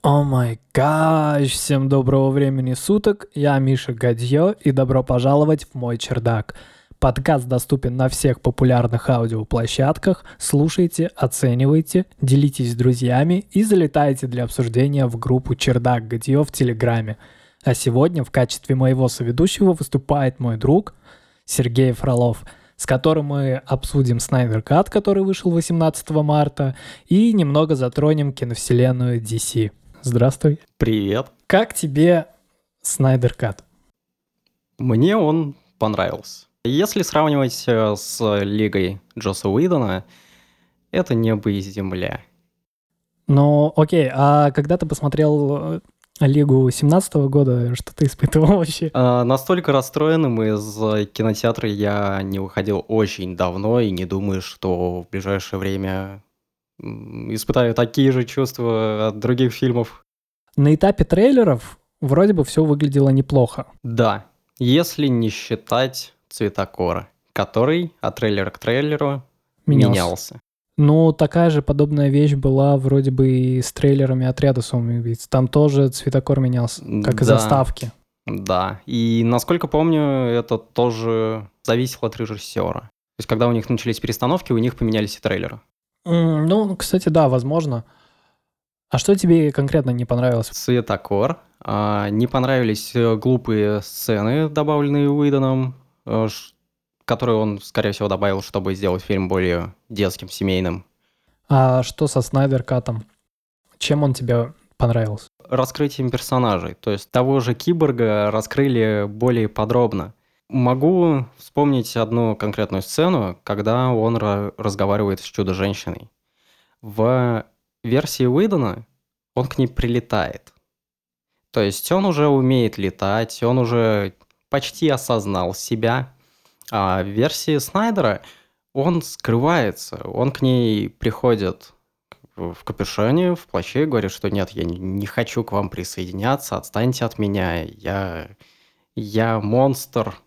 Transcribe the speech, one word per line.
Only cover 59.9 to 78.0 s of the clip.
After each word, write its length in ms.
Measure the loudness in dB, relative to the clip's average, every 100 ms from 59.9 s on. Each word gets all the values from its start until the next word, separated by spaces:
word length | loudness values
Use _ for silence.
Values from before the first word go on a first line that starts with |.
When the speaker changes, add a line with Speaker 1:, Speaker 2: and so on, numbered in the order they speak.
| -10 _ _ _ _ _ 2
Speaker 1:
На 160 | 4
этапе 300 | 4 2 2
трейлеров 720 | 2 4 4 6 4 2 -4 -20 _ _
вроде 320 | 0 4 4
бы 100 | 2
всё 200 | 0 2
выглядело 440 | 2 2 2 4 4
неплохо. 580 | 4 4 2 2 -2 -16 _
Speaker 2:
Да, 440 | -6 0 2 0 -8 _ _ _
если 480 | 2 2 0 -2 0
не 240 | 0 -2
считать 800 | -4 -8 -8 -2 0 0 -4 -16 _ _
цветокора, 800 | -6 -4 -4 -6 -2 -2 -2 -8 _ _
который 600 | -6 -2 0 2 0 -4 _
от 140 | -8 -2
трейлера 340 | -2 -2 -4
к 80 | -6
трейлеру 640 | -2 -2 -2 -2 -2 -4 -10 _ _ _
Speaker 1:
Менялся. 260 | 2 4 4
Speaker 2:
менялся. 500 | 4 0 -4 -10 -18 _ _ _ 2
Speaker 1:
Ну, 360 | 4 6 4
такая 360 | 4 0 2 2
же 140 | 2
подобная 480 | 0 0 2 2 2
вещь 240 | 4 2
была 420 | 2 2 2 4 2
вроде 340 | 2 2 2
бы 200 | 2 2
и 320 | 2 2 0
с 100 | -4
трейлерами 540 | 0 2 4 2 2 0
"Отряда 340 | 2 2 2
самоубийц". 680 | -2 -2 -2 -2 -4 -6 -2
Там 200 | 0 2
тоже 400 | 4 4 4 2
цветокор 520 | 0 -2 -2 0 0
менялся, 420 | 2 0 -2 -6 -6 -2
как 120 | 0
и 40 | 2
Speaker 2:
Да. 60 |
Speaker 1:
заставки. 640 | 4 4 4 2 2 -4 -8 _